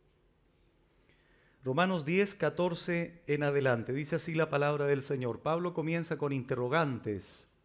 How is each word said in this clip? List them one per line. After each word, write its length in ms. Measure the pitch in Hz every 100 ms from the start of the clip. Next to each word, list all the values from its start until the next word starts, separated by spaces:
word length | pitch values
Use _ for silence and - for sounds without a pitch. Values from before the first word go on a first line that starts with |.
| _ _ _ _ _ _ _ _ _ _ _ _ _ _ _ _
Romanos 400 | 127 135 185 180
diez, 320 | 143 180 202 -
catorce 880 | 151 147 180 170 - 170 170 - -
en 160 | 147
adelante, 500 | 147 143 131 117 110
dice 220 | 135 147
así 180 | 165 175 160
la 120 | 156
palabra 380 | 147 147 147 143
del 160 | 139
Señor. 380 | 131 135 123 110
Pablo 340 | 151 165 175
comienza 420 | 170 156 170 160 151
con 140 | 143
interrogantes. 1160 | 139 120 127 123 156 147 120 110 98 - - - _